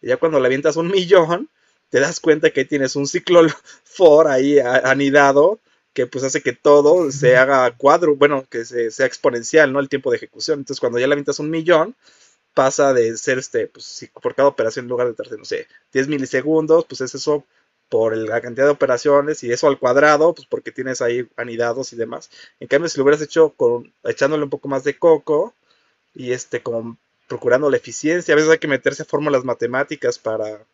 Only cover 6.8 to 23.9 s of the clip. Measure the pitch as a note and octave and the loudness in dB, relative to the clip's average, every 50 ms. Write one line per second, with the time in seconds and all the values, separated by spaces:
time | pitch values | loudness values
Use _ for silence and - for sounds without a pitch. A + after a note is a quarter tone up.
6.8 | C#3+ D3 E3 F3+ E3+ C#3+ C#3+ C#3 C#3 B2 B2+ B2+ C3 C3+ C#3+ C3 B2+ B2 A#2+ _ | 6 6 4 4 2 -2 -4 0 2 4 6 6 4 4 4 2 2 0 -2 _
7.8 | - C#3 D3+ E3 F3 D#3+ D3 C3+ C#3+ C#3+ D3 C3+ C3+ _ - A#2+ A2+ - B2+ A#2+ | 2 2 2 4 2 0 2 2 2 2 2 -2 -6 _ -10 -10 -10 -8 -6 -4
8.8 | A#2+ A2+ A2 - C3+ B2+ - - - C#3+ B2+ A#2+ A#2 - - D#3 D3+ C#3 C3 C#3 | -4 -4 -2 -2 -4 -4 -4 0 -2 -2 -2 -2 -8 0 4 4 4 4 2 -2
9.8 | C#3+ C3+ - C3+ C3+ C3+ A#2+ A2 - - _ - - - D#3 D3 C#3 - C#3+ - | -4 -4 -6 -6 -2 -2 -4 -4 -6 -12 _ -14 -6 -6 -6 -6 -6 -12 -8 -4
10.8 | - B2 A#2 A#2+ B2 C#3 D3 D3 C#3+ D3 C#3 - D3+ D3+ D#3+ E3 D#3+ D#3+ F3 D#3 | -4 -4 -2 -2 0 0 0 0 -2 -6 -6 -6 -6 -6 -6 -6 0 2 2 2
11.8 | D#3+ G#3 C4 _ _ _ _ _ _ _ _ _ _ _ _ - C3+ C3+ C3+ - | 2 -2 -6 _ _ _ _ _ _ _ _ _ _ _ _ 0 0 0 0 0
12.8 | D3 C#3 C3+ B2 A2+ A2+ A2+ A2 - - C3 B2+ B2 - - A#2 G#2+ - _ - | 0 2 2 2 0 0 -2 -6 -6 -4 -4 -4 -6 -6 -6 -6 -6 -6 _ -20
13.8 | - - - - - - _ - _ B2 - - C3+ C#3+ C3+ - A#2 A2+ A2 C#3 | -20 -20 -20 -20 -20 -20 _ -10 _ -8 -2 0 0 0 2 0 -4 -4 -4 -8
14.8 | B2 A#2+ B2 A#2+ B2 B2 A2+ - - - A#2 G#2+ G#2+ - G#2 - - _ _ _ | -10 -8 -4 -4 -4 -4 -4 -8 -12 -14 -14 -16 -10 -10 -10 -10 -10 _ _ _
15.8 | _ _ _ C3+ C3+ C3+ D3+ C#3+ C3+ B2+ - C3 B2 D3 D#3+ D#3+ D#3 D#3 D#3+ E3+ | _ _ _ -4 -2 -2 -4 -6 -6 -4 -4 -4 -2 0 0 0 2 2 2 2
16.8 | D#3+ _ - - C3 B2 - C#3 - D#3 D3 D3 C#3 _ _ _ _ _ _ _ | 2 _ -8 -10 -10 -10 -8 -8 -4 -4 -4 -4 _ _ _ _ _ _ _ _
17.8 | _ _ - A2+ A2+ A2+ A2 A#2 A2+ G#2+ A2 A#2+ A2+ B2 A#2+ A#2+ C3+ D3 C#3+ - | _ _ -2 0 0 0 -2 -4 -6 -4 -6 -6 -6 -8 -4 0 0 0 2 0
18.8 | - B2+ B2+ A#2+ - D3 C#3+ C#3+ C#3+ D3 D#3 - - A#2 A#2+ B2 - D3+ C#3 - | 0 -2 -2 -2 0 2 2 2 2 0 -6 -8 -4 -6 -4 0 0 0 0 0
19.8 | - B2+ B2 C#3 D3 D3+ D3+ D3 D#3 E3+ E3 - C3+ _ - A2+ _ A#2 - - | -2 0 2 4 4 4 4 4 2 0 0 -2 -10 _ -10 -8 _ -12 -12 -10
20.8 | B2+ C3 C3 - B2 A#2+ A#2+ B2 B2 A#2 _ - A#2+ A#2+ A#2 A2+ A#2+ A#2+ A#2 B2+ | -8 -8 -6 -4 -4 -4 -2 -4 -6 _ _ -12 -12 -10 -6 -4 -4 -4 -4 -6
21.8 | C3+ - - A#2 A2+ A2 A#2+ C#3 - _ _ - - - _ _ C#3+ B2+ - C#3+ | -8 -12 -8 -8 -8 -8 -8 -16 -16 _ _ -20 -20 -20 _ _ -8 -2 -2 -2
22.8 | E3+ D#3+ - C#3+ C3+ C#3 D3+ D3+ D3+ D3 - E3 D#3+ D3+ _ _ C#3+ A#2 A#2+ A#2+ | -2 -2 -4 0 2 2 2 2 -2 -4 2 2 2 2 _ _ -2 0 0 -2
23.8 | B2+ _ | -6 _